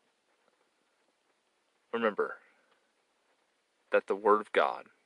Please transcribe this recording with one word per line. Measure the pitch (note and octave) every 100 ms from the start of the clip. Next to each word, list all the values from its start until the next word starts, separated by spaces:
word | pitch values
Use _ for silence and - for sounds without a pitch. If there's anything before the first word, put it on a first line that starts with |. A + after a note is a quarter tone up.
| _ _ _ _ _ _ _ _ _ _ _ _ _ _ _ _ _ _ _
remember | A#2 A2+ F#2 F2 - - _ _ _ _ _ _ _ _ _ _ _ _ _ _
that | G#2 -
the | G2
Word | G#2+ G#2+
of | G#2+
God, | F#2+ C#2+ C2 - _